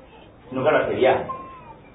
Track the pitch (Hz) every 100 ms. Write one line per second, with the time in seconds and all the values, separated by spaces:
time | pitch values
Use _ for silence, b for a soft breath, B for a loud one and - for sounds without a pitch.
0 | - - - - - 131 151 143 - -
1 | 131 - - - - - - - -